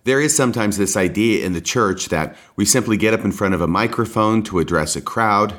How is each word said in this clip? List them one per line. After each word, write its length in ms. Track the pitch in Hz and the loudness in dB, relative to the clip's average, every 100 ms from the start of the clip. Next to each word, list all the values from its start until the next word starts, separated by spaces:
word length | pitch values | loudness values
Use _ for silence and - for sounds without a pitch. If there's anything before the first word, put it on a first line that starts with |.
There 180 | 127 135 | -2 0
is 120 | 151 | 2
sometimes 440 | - 127 117 104 101 | 0 0 0 -2 0
this 180 | 98 104 | 0 0
idea 480 | 92 90 113 101 | 0 2 2 2
in 80 | 92 | 0
the 80 | 87 | -4
church 480 | - 127 101 92 - | -2 0 0 0 -4
that 260 | 82 78 - - - | -4 -4 -8 -10 -2
we 80 | |
simply 320 | 104 127 113 104 | 0 0 0 2
get 160 | 107 | 2
up 140 | 110 101 | 2 0
in 60 | |
front 220 | - 98 | 0 0
of 60 | 90 | 2
a 60 | 85 | 0
microphone 760 | 92 113 117 110 113 107 110 | 0 0 -2 -2 0 2 2
to 140 | 107 90 | 0 -2
address 380 | 80 85 78 - | 0 0 -2 -4
a 60 | |
crowd. 520 | - 113 110 101 107 | -6 -2 2 2 0